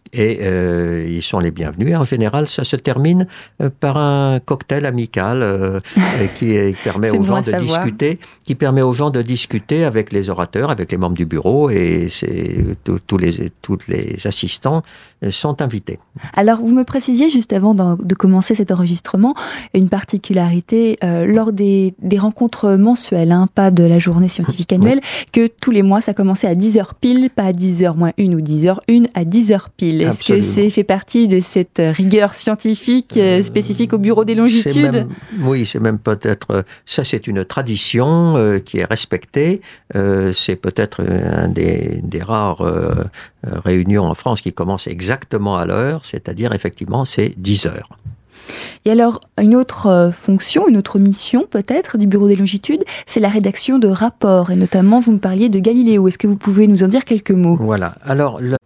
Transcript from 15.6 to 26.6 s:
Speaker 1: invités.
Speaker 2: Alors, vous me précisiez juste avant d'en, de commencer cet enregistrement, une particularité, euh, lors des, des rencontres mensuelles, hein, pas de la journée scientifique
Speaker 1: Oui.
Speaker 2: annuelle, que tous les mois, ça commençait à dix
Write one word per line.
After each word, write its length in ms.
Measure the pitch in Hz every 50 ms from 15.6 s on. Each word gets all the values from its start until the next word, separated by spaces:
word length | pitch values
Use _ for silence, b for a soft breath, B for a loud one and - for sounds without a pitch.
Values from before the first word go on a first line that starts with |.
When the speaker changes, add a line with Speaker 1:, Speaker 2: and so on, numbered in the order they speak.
Speaker 1:
invités. 380 | 151 127 113 101 - - - - _ _ B B B B -
Speaker 2:
Alors, 280 | 196 202 220 226 226
vous 120 | 233 226 240
me 120 | 254 254
précisiez 440 | - - 269 - - 247 233 294 320
juste 220 | 294 247 220 -
avant 220 | 202 196 190 214 214
d'en, 240 | 190 185 175 175
de 180 | 175 - 175 190
commencer 400 | - - 190 185 185 185 - 220
cet 160 | 214 202 -
enregistrement, 640 | 190 180 180 170 175 170 - - - 190 214 254 294 B B B B B B B -
une 160 | 190 190 180
particularité, 1080 | 202 196 - - - 196 - - 196 185 175 170 170 175 - - 226 226 233 226 214 - -
euh, 220 | 175 170 170 170
lors 260 | 196 214 220 220 226
des, 420 | 208 196 202 202 196 196 190 185 185 -
des 180 | - 185 202 196
rencontres 560 | 196 214 214 - 240 233 - - - 202 196
mensuelles, 580 | 190 202 226 247 240 - - 190 170 165 165 175
hein, 140 | 180 185 190 -
pas 180 | - 196 190
de 120 | 180 175 170
la 160 | 170 170 170
journée 300 | 170 180 170 170 185 180
scientifique 400 | - - 170 - - 180 170 -
Speaker 1:
Oui. 60 | 190
Speaker 2:
annuelle, 240 | 180 196 233 262 277 B B B B B - -
que 140 | 233 233
tous 240 | 226 - _ - 262
les 120 | 233 202 196
mois, 160 | 196 190 214
ça 140 | 233 - 196
commençait 340 | - 196 190 190 - -
à 80 | 190 170
dix 220 | 180